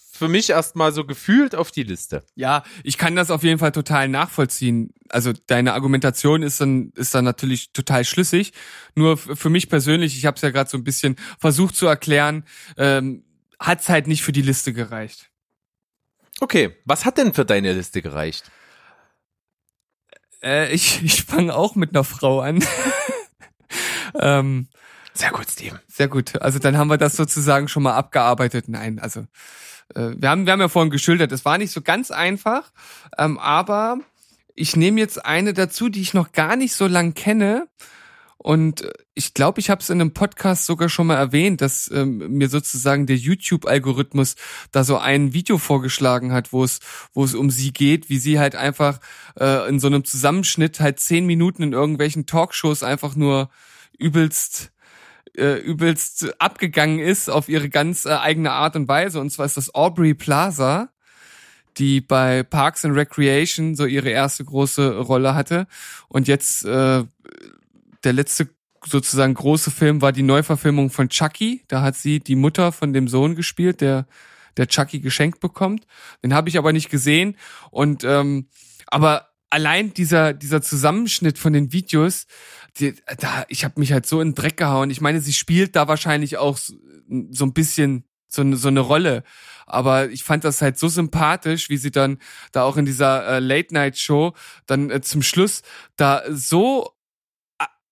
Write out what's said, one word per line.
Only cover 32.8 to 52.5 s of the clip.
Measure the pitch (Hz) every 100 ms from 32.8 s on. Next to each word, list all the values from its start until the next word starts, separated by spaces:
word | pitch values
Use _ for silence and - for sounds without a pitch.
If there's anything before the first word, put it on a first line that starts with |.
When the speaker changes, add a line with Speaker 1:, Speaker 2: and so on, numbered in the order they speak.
| - - - -
Speaker 2:
ähm, | 156 147
aber | 147 156 185 208 220 247 - _ _ _ _
ich | - 156 165
nehme | 180 214
jetzt | 214 - -
eine | 160 208
dazu, | 190 185 - 233
die | 196
ich | 185
noch | 190 165
gar | - 156 240
nicht | 262 -
so | 196
lang | 180 170 156
kenne. | 208 220 202 233 339 _ - - - - _ -
Und, | - 160 160 156
äh, | - - _ -
ich | -
glaub, | - 143 -
ich | 208
hab's | 196 -
in | 175
einem | 160
Podcast | - 202 - 196 180 -
sogar | 170 170
schon | - 165
mal | 143
erwähnt, | 135 143 190 175
dass, | 139 - -
ähm, | 143 135 110 80 139
mir | 135
sozusagen | 143 - 131 135 139 139
der | 127
YouTube-Algorithmus | 127 190 - 170 - 139 135 127 139 139 131 - - - -
da | 139
so | 131 131
ein | 135 139 143
Video | 143 180 180
vorgeschlagen | - 143 127 - 131 123 127
hat, | 127 120
wo | 127
es, | 127 - - - - -
wo |
es | 135
um | 117 139
sie | 123 135
geht, | 131 143 156 -
wie | 139
sie | 131 151
halt | 139 -
einfach, | 139 139 143 139 - - - -
äh, | 135 135 101
in | 139
so | 139
einem | 139 135
Zusammenschnitt | 135 143 180 185 - 156 -
halt | 151 135
zehn | - 170 180
Minuten | 165 175 180
in | 151
irgendwelchen | 123 151 147 147 156 139
Talkshows | 165 170